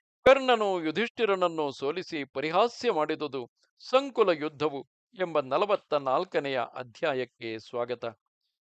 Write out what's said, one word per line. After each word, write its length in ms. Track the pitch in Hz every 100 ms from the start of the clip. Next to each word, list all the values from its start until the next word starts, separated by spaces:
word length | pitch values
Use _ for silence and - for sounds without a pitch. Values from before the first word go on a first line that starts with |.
| _ _
ಕರ್ಣನು 560 | 254 269 262 233 202 185
ಯುಧಿಷ್ಠಿರನನ್ನು 920 | 156 156 233 - 220 190 175 160 143
ಸೋಲಿಸಿ 520 | 123 139 170 170 160
ಪರಿಹಾಸ್ಯ 680 | 135 135 151 175 233 - 240
ಮಾಡಿದುದು 580 | 170 151 156 151 135 117 _ _ _
ಸಂಕುಲ 500 | - 262 277 254 202
ಯುದ್ಧವು 580 | 160 151 143 151 139 - _ _
ಎಂಬ 260 | - 180 151
ನಲವತ್ತ 540 | 131 143 202 196 -
ನಾಲ್ಕನೆಯ 680 | 147 135 139 185 165 139 131 117
ಅಧ್ಯಾಯಕ್ಕೆ 840 | - 127 - 160 131 120 _ 113 110
ಸ್ವಾಗತ. 460 | - 123 120 120 117 107 _ _ _ _